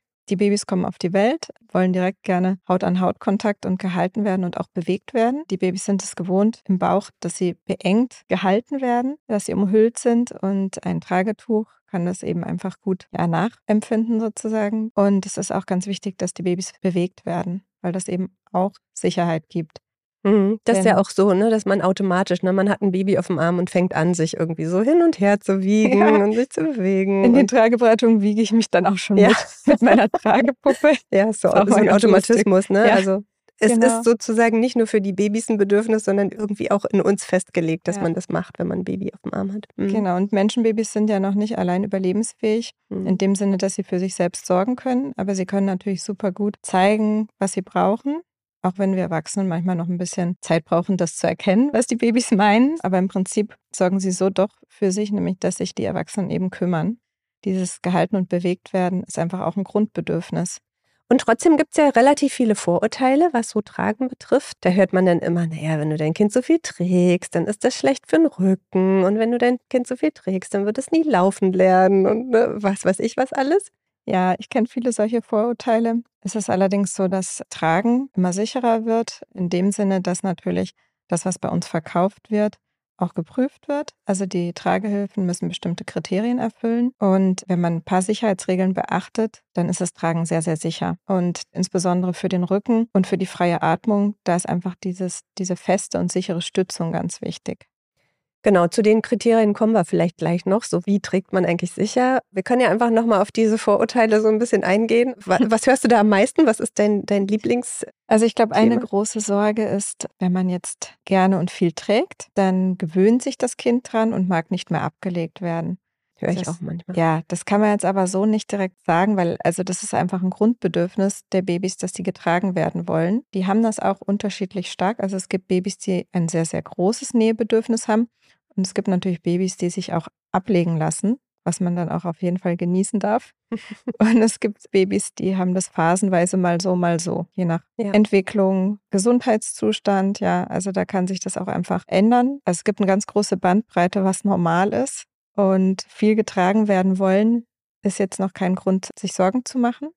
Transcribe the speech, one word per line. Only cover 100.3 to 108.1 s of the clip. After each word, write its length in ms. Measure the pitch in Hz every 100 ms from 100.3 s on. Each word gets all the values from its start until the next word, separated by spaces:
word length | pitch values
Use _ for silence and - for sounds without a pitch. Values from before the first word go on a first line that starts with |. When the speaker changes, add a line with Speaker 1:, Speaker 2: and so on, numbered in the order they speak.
| 175 185
Speaker 2:
noch. 160 | 202
So, 160 | - 190 180
wie 140 | 202
trägt 340 | - 185 -
man 100 | 190
eigentlich 280 | 180 175 180
sicher? 480 | - 208 - 254 262 -
Wir 120 | 196
können 200 | 190 247
ja 80 | 247
einfach 180 | 202 240
noch 160 | 226
mal 160 | 233 202
auf 100 | 208
diese 280 | - 220 214
Vorurteile 640 | - 202 220 254 220 214
so 60 | 214
ein 100 | 214
bisschen 260 | 240 208
eingehen. 500 | 185 196 226 226 254 240 -
Wa-, 140 | 180
Speaker 1:
<laughs> 100 | 240
Speaker 2:
was 160 | 220 -
hörst 180 | 262
du 40 | -
da 120 | 233
am 80 | 208
meisten? 380 | 202 240 - 302
Was 120 | 220
ist 200 | - -
dein, 260 | 208 208
dein 220 | - 202 196
Lieblings- 580 | 214 233 240 247 - - -
Speaker 1:
Also 180 | -